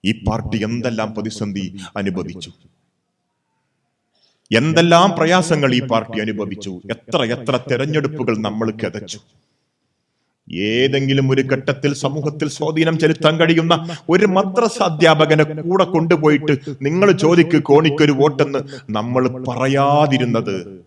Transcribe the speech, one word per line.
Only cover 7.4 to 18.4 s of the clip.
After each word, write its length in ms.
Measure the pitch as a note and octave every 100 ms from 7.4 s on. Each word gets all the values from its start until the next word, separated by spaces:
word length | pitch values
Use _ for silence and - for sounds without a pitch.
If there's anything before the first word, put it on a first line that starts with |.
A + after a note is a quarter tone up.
| B2 B2+ C3
തെരഞ്ഞെടുപ്പുകൾ 680 | B2 C#3 D3+ D3 D3+ A#2 G#2+
നമ്മൾ 340 | G#2+ G#2+ A2+
കിതച്ചു. 480 | A2 G#2 G2+ G2 G#2 _ _ _ _ _ _ _ _ _ _ _ _ -
ഏതെങ്കിലും 760 | E2+ G#2 A#2 C3+ C3+ C3+ C3+ C3+
ഒരു 100 | C3+
ഘട്ടത്തിൽ 520 | C3 C3 C3+ C3+ C#3+
സമൂഹത്തിൽ 560 | C#3 C#3+ C3+ C#3+ D3+ D3+
സ്വാധീനം 480 | - D3+ D#3+ D#3+ E3
ചെലുത്താൻ 420 | D#3 A#2+ D#3 D#3+
കഴിയുന്ന 580 | E3 E3 E3 E3 E3 E3 -
ഒരു 160 | F3+ G#3
മദ്രസ 520 | F#3+ G3 G3 A#3 -
അധ്യാപകനെ 640 | F#3+ D3+ E3 D#3 D#3 D#3 D3+ D3+
കൂടെ 220 | E3 F#3
കൊണ്ടുപോയിട്ട് 720 | F3 F3+ E3 E3+ D3+ D3 D3+ C#3 D3+ C3+
നിങ്ങൾ 300 | C#3 E3+ G3+
ചോദിക്ക് 520 | F3 D#3+ E3+ E3+ D#3+
കോണിക്കൊരു 480 | - C#3+ D#3+ C#3+ D3+
വോട്ടെന്ന് 480 | C3+ D3 C3+